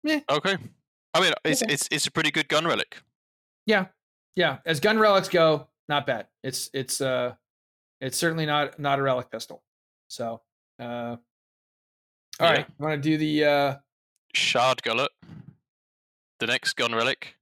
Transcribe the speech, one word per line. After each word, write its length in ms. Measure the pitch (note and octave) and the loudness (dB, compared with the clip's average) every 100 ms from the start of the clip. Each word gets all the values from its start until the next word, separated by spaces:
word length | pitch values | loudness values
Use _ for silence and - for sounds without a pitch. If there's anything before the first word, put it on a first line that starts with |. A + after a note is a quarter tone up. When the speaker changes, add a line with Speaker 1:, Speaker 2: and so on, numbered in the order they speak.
Speaker 1:
Meh. 180 | D4 D#4 - | -2 -4 0
Speaker 2:
Okay. 280 | D3 F#3 F#3+ - _ _ _ _ | -2 0 -4 -6 _ _ _ _
I 60 | E3 | 0
mean, 120 | F3+ D3 | 2 2
it's, 180 | D#3 D3+ | 0 0
Speaker 1:
Okay. 100 | - | 0
Speaker 2:
it's, 160 | C#3+ - | -2 -2
it's 160 | D3 - | -2 -2
a 40 | |
pretty 200 | - D#3 | -2 -2
good 180 | D#3+ D3 | -2 0
gun 180 | D3 E3 | 0 2
relic. 340 | A2+ - - _ _ _ _ _ _ - | 0 -2 -10 _ _ _ _ _ _ 0
Speaker 1:
Yeah. 200 | G#3 F#3 _ _ _ _ - | 0 0 _ _ _ _ 0
Yeah. 220 | E3 C3 - | 0 0 -4
As 140 | D#3+ | 2
gun 180 | G#3 A3 | 2 6
relics 300 | G#3+ G3 F#3+ | 6 6 4
go, 400 | F3 D#3+ D3+ - _ - | 4 4 4 -2 _ -4
not 180 | D3 C#3 | -4 -2
bad. 200 | A#2 - _ | -4 -6 _
It's, 260 | C3 - - | -8 -8 -6
it's, 260 | C3+ C3 - | -6 -6 -2
uh, 340 | C3+ B2+ B2 - _ _ _ _ _ _ | -2 0 -2 -8 _ _ _ _ _ _
it's 180 | C3+ - | -8 -2
certainly 260 | E3+ E3 D#3 | -2 0 0
not, 320 | D3 C#3+ - | 0 -2 -4
not 200 | C#3+ C#3 | -2 0
a 40 | |
relic 280 | C#3 B2+ B2 | 2 0 -4
pistol. 320 | A2+ - - _ _ _ _ _ | -12 -12 -18 _ _ _ _ _
So, 340 | - A#2 A2+ _ _ _ - | -10 -8 -8 _ _ _ -16
uh, 20 | |
all 360 | A#2+ A#2+ A#2+ A#2+ _ _ _ _ _ _ _ _ _ _ _ - | -10 -8 -8 -10 _ _ _ _ _ _ _ _ _ _ _ 0
Speaker 2:
Yeah. 100 | E3+ | 2
Speaker 1:
right. 140 | D3+ - - | 2 -2 -8
Wanna 200 | D3+ D3+ | -6 -2
do 180 | D3 D#3 | 0 0
the, 280 | D#3 D3+ | 0 2
uh, 320 | D3 C#3+ C#3+ C3+ _ _ _ _ _ | 2 2 0 -2 _ _ _ _ _
Speaker 2:
Shard 480 | - - B2+ B2+ B2+ | -2 0 2 2 0
Gullet, 300 | A#2+ A#2 C#3 _ - - - - _ _ _ _ _ _ _ _ | -2 -2 -2 _ -20 -20 -20 -20 _ _ _ _ _ _ _ _
the 60 | A2+ | -2
next 240 | B2+ - | 0 -2
gun 180 | - A#2+ | -2 0
relic. 420 | A#2 A#2+ C3 - _ | 2 0 0 -8 _